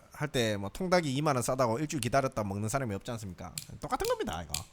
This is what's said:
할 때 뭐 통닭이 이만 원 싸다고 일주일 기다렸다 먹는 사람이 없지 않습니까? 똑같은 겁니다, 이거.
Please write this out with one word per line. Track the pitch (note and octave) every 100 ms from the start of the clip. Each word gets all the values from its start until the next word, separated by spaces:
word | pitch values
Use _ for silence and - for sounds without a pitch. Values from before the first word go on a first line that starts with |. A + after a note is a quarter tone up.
| -
할 | - D3
때 | C3+ A2+ G#2
뭐 | G2
통닭이 | - F#3 F3+ D#3 C3
이만 | D#3 C3+
원 |
싸다고 | - C3 B2 A2+
일주일 | D3+ D#3
기다렸다 | A2+ C#3 C3 A#2
먹는 | G2+ G2+ G#2+
사람이 | C3+ B2
없지 | G2 -
않습니까? | A2+ G#2 F2 F2+ - - -
똑같은 | D3 B3+ A4
겁니다, | A#4 E4 E2+
이거. | E2+ - -